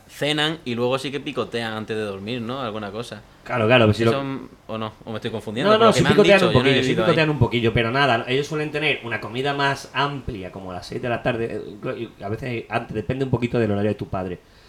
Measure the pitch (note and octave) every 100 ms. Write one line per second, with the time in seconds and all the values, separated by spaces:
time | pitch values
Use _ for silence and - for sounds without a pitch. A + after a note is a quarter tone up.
0 | - - C#3+ D3+ D3+ E3 B2 A#2 B2 C3
1 | C#3 C3 D3+ C3 G2+ A#2 A2+ A2 G#2+ A2
2 | G#2+ G2 G2+ B2 A2+ C3+ A#2+ G#2+ G#2 G#2
3 | A#2+ G#2+ - - - B2 A2 B2+ A2 G#2
4 | A2+ C#3 C#3 C3+ - - - A2 A2 -
5 | - G#2+ A#2 G#2+ A2+ G#2+ G3 A3 A3 -
6 | F3 G3 F3 F#3+ E3 C3 C3+ C3 C3 A#2
7 | A2 D#3+ D#3 D3 A#2+ A#2+ A2+ A#2+ A2+ C3
8 | C#3 A#2 A#2+ C3+ D3 D#3 D3+ D3 D3+ B2+
9 | A#2 G#2+ G#2+ A#2+ C#3 C#3 C#3 C3+ - B2+
10 | C#3+ C#3 - G#2+ F2+ F#2+ F#2+ F2+ - A#2
11 | B2 A2+ C3 A#2 A#2 G#2+ - G#2 C3 A2+
12 | A2+ - G2+ A2 C3 A#2 - F#2+ - G#2+
13 | - C3 C3+ A#2+ A#2+ B2 A2 G2+ G#2 G2+
14 | G2 G2 F#2 F2 _ -